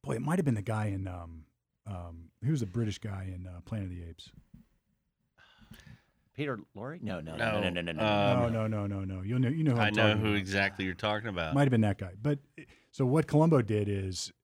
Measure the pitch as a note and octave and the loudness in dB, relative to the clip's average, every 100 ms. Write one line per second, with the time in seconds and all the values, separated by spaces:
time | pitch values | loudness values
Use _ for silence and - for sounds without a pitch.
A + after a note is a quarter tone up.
0 | - A#2 C#3+ F3+ D3 A2 F#2+ G#2+ G#2+ G2 | -4 -4 0 0 2 0 0 -2 0 -2
1 | F#2+ F2+ E2 E2 D#2 _ _ _ G#2 F#2 | -6 -8 -12 -16 -20 _ _ _ -12 -10
2 | F2 E2 E2 _ B2 D#3 G#2+ G2+ A2 G2 | -10 -14 -18 _ -2 0 0 -2 -2 -4
3 | G#2+ F#2+ F#2+ F2+ F2+ F2 - A2 F#2+ F2 | -8 -8 -8 -10 -10 -14 -10 -8 -6 -8
4 | E2+ E2 - - _ - _ _ _ _ | -12 -16 -20 -20 _ -20 _ _ _ _
5 | _ _ _ _ - _ - - - - | _ _ _ _ -20 _ -20 -20 -20 -20
6 | _ _ _ - D3 A#2 - G2 B2 E3 | _ _ _ -8 -6 -6 -10 -12 -10 -8
7 | A2 F2+ D#2 D#2+ A2+ G#2+ F#2 F2 E2+ D#2+ | -8 -6 -8 -4 -2 0 0 -2 -4 0
8 | G#2+ G#2 G2+ B2 A#2+ A2+ A2 G#2+ G2+ G2 | 2 4 4 4 2 0 0 -2 -2 -4
9 | F#2+ F#2+ G2 B2 B2 D#3+ D#3 A#2+ G#2+ G#2 | -4 -6 -2 2 2 2 2 4 4 6
10 | G#2+ G#2+ G#2+ G#2 F#2+ G2 G2 - F#2 F2+ | 4 6 4 2 0 0 0 0 -4 -2
11 | G#2+ G#2 A2+ F2+ D#2+ C3+ C#3+ A#2+ G#2+ G2 | -2 -2 -2 -2 0 2 4 6 4 2
12 | F2+ G2 C3 C#3+ _ - D3 - _ - | -6 -4 -2 -2 _ -20 -20 -20 _ -2
13 | B2+ D3+ D#3 D3+ D#3+ D3 G#2 G#2+ G2+ G2 | 2 2 4 4 6 6 4 2 2 -2
14 | F#2+ F2+ - _ | -2 -6 -8 _